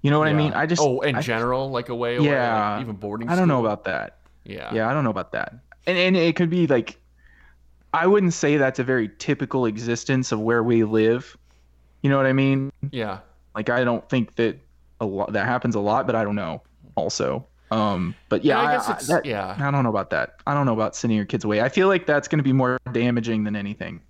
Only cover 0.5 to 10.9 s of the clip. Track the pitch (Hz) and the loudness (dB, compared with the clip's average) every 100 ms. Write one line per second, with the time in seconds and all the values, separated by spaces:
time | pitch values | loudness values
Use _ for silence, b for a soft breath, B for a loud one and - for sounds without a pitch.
0.5 | - 156 170 151 131 147 123 139 113 120 | 0 -2 2 2 2 0 -2 -2 -2 -2
1.5 | 127 135 127 123 120 120 120 147 139 120 | -2 -2 -4 -6 -4 -2 0 2 2 2
2.5 | 110 104 104 120 101 104 107 117 175 180 | 0 0 -4 -6 -8 -8 -6 -2 2 4
3.5 | 135 113 104 98 76 52 - - _ - | 4 2 -2 -4 -6 -8 -14 -20 _ -16
4.5 | 98 60 110 110 143 127 95 85 55 - | -14 -6 -2 -2 0 -2 -2 -6 -6 -8
5.5 | 120 _ - - 180 185 185 165 160 175 | -12 _ -10 -4 0 2 4 2 2 0
6.5 | 175 165 131 113 - _ _ b b b | 2 4 2 0 -12 _ _ b b b
7.5 | b - _ _ 160 175 208 185 165 147 | b -20 _ _ 0 4 6 4 2 2
8.5 | 147 135 131 127 131 107 - - 139 143 | 4 2 0 0 0 0 -6 -4 -2 -2
9.5 | 135 120 107 117 117 - 131 127 113 110 | 0 0 -2 -4 -4 0 -2 0 -2 2
10.5 | 117 113 117 107 | 2 4 2 4